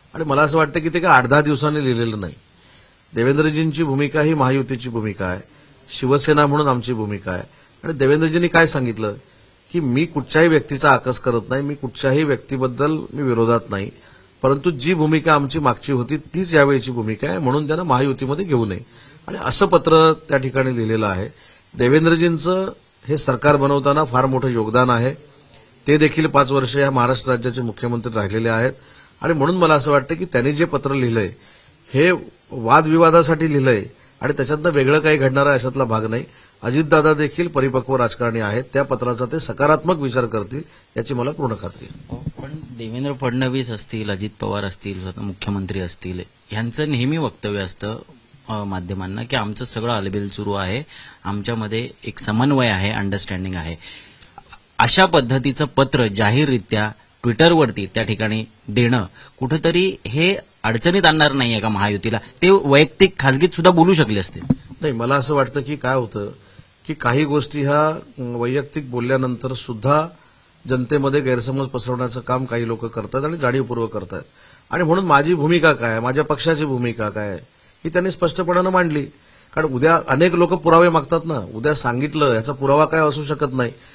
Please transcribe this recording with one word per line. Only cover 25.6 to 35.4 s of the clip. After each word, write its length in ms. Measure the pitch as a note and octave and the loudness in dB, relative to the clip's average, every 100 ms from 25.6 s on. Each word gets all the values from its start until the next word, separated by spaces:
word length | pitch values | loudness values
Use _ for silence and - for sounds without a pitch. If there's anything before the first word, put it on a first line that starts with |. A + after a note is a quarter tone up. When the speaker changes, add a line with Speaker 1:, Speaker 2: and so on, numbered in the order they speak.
| - _ - | -20 _ 0
Speaker 1:
ते 80 | D3 | 4
देखील 300 | D3+ D#3+ D#3 | 4 2 2
पाच 260 | C#3 C3 | 2 2
वर्ष 240 | C#3 B2+ C3+ | 0 0 0
या 140 | C#3 | 0
महाराष्ट्र 400 | C3 A#2+ B2 C3 | 2 0 0 -2
राज्याचे 320 | A#2+ B2 A#2+ | -2 -2 -4
मुख्यमंत्री 500 | A#2+ - A#2+ A#2 A#2 | -8 -6 -4 -4 -4
राहिलेले 360 | A2 G2 A2 A2+ | -4 -2 -2 0
आहेत 240 | A2+ B2+ - - - - _ | 0 0 -4 -18 -20 -20 _
आणि 120 | D3+ | -2
म्हणून 240 | D#3+ C#3+ F#3 | 0 0 2
मला 180 | E3 | 4
असं 180 | D3 C3+ | 4 4
वाटतं 220 | C#3+ B2+ | 0 0
की 100 | E3 | -6
त्यांनी 280 | F3+ A#2+ C3 | -2 -2 -2
जे 120 | D3 | -2
पत्र 300 | E3+ C#3 C3+ | -2 -2 -4
लिहिलंय 380 | C#3 B2 A2+ F#2 F#2 - - _ _ _ | -2 0 -2 -4 -8 -20 -20 _ _ _
हे 180 | C3 F3 F3+ - _ _ | 2 2 2 -6 _ _
वादविवादासाठी 1000 | C3 A2+ D3 D#3 E3 E3 E3 D3+ D#3 D#3+ | -6 2 4 4 4 6 6 4 0 0
लिहिलंय 360 | C#3+ C3 G#2+ - - _ _ | 2 2 0 -2 -16 _ _
आणि 120 | C#3 | -4
त्याच्यातनं 380 | C#3+ B2+ D3+ E3+ | -2 -4 -2 0
वेगळं 280 | C#3+ C3 D#3 | 2 2 2
काही 180 | D#3 D3+ | 4 2
घडणार 300 | C3 C3+ | 2 4